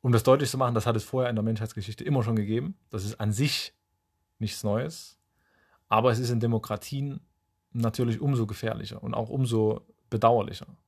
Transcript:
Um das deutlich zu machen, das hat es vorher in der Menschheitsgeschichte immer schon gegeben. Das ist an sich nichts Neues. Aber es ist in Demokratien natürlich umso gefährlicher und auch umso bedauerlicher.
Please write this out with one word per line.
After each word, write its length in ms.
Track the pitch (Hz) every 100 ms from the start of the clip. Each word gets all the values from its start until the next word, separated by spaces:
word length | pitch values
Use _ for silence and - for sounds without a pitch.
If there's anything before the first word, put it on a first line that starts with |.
Um 100 | 127
das 120 | 117
deutlich 260 | 127 135 135
zu 80 | 135
machen, 160 | 127
das 140 | 113 120
hat 80 | 113
es 80 |
vorher 260 | - 131 123
in 60 | 110
der 80 |
Menschheitsgeschichte 600 | 110 110 110 - 98 104
immer 200 | - 143
schon 120 | 110 113
gegeben. 400 | 104 113 151 196 _
Das 160 | 104 101
ist 140 | -
an 120 | 107
sich 440 | 104 147 - - _ _ _ _ _ _ _
nichts 240 | 107 -
Neues. 560 | 107 104 147 160 - _ _ _ _ _ _ _ _
Aber 240 | 110 123
es 60 | 117
ist 140 | 123
in 80 | 120
Demokratien 840 | 117 113 - 104 - 139 143 135 _ _ _ _ _
natürlich 480 | 117 117 110 123 110
umso 280 | 143 131 107
gefährlicher 540 | 107 113 113 107 117
und 120 | -
auch 160 | - 113
umso 560 | 135 127 113 107 107 - _ _
bedauerlicher. 580 | 113 113 117 - 104 - -